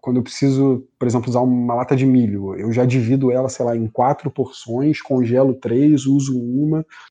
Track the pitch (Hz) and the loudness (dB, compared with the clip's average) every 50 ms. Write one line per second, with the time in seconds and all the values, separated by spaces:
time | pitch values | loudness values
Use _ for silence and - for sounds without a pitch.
0 | - 127 123 127 117 - - - 143 139 135 135 139 135 127 120 - _ _ - | -6 -2 -2 -2 -2 -4 -4 -2 0 0 2 2 2 2 0 0 -4 _ _ -4
1 | 131 123 110 123 117 123 120 123 127 127 123 123 120 120 123 127 123 - 143 127 | -4 0 0 0 -2 0 -2 0 2 2 0 0 0 -2 -2 -4 0 0 0 2
2 | 135 135 127 127 117 101 101 98 98 95 92 92 104 117 113 127 127 127 123 131 | 4 4 4 4 4 2 -2 -4 -6 -8 -8 -6 -6 -2 0 0 0 2 2 0
3 | 113 113 135 135 135 123 123 127 131 127 - - 127 120 117 117 113 110 - - | 0 2 0 2 2 0 0 0 -2 -2 -4 -4 -2 -2 -2 -2 -4 -4 -2 0
4 | 123 131 147 - - 143 - - 127 - - - - 117 117 127 143 156 147 - | 0 0 0 -2 -4 -8 -4 -4 -6 -6 -6 -18 -12 -6 -4 0 0 0 0 0
5 | - - 139 127 123 113 120 131 135 135 123 131 - 113 117 131 147 151 151 135 | -2 -2 0 0 2 2 2 2 4 2 0 -2 -4 -2 0 2 4 4 4 2
6 | 131 135 139 143 135 135 131 123 120 120 127 139 147 151 156 156 156 _ - - | 2 2 0 0 0 -2 -4 -4 -4 -4 -2 -2 0 0 -2 -2 -4 _ -14 -20
7 | - - | -20 -20